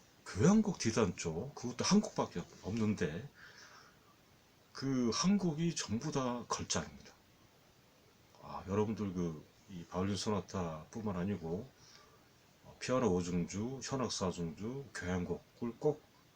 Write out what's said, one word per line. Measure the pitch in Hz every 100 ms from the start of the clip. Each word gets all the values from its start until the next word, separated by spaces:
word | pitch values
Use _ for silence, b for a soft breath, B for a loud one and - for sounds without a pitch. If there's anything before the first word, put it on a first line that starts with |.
| - - -
교향곡 | 92 147 214 208 -
뒤단조, | 117 117 101 - 85 80 135 -
그것도 | 123 117 117
한 | 202
곡밖에 | - - 117 87
없-, | - -
없는데 | 92 113 107 101 82 80 139 B B B B B B B - - - - _ _ _
그 | - 135 131 117
한 | 107 180 202
곡이 | 185 147 170 160
전부 | - 110 156
다 | 147 127 120 -
걸작입니다. | - - - - - - - - - - - - - - - - - - -
아, | - 92 85
여러분들 | 101 107 101 101
그 | 90 85 78 - - -
이 | 90 82
바이올린 | 87 98 101
소나타뿐만 | 110 101 - 98 85 78 78 117 107 90
아니고, | 95 98 80 90 131 B B B B B - - - _
어, | - -
피아노 | - 127 117
오중주, | 90 87 87 80 98 117 135
현악사중주, | - 135 110 - 92 85 85 78 107 139 139
교향곡을 | - 92 92 87 - - - 117 113
꼭, | 151 139 - - -